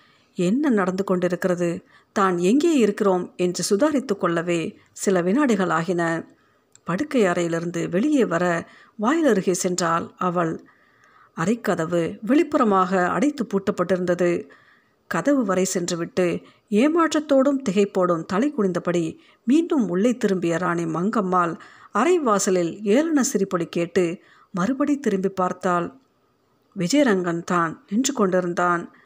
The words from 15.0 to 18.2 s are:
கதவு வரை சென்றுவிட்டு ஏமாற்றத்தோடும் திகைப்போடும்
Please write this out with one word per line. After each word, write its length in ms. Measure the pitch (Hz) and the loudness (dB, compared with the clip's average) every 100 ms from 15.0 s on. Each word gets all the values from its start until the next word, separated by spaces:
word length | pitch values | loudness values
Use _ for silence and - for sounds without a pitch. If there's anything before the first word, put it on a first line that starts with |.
| - | -8
கதவு 320 | 175 165 285 | -4 0 0
வரை 200 | 220 185 | 2 0
சென்றுவிட்டு 640 | 185 196 170 175 170 - 180 175 - _ - | 0 -2 -4 -4 -4 0 0 -2 -8 _ -2
ஏமாற்றத்தோடும் 880 | 208 277 330 320 311 302 269 262 277 | 2 2 2 2 0 2 2 4 0
திகைப்போடும் 640 | 269 190 202 202 180 170 | 0 0 0 2 2 0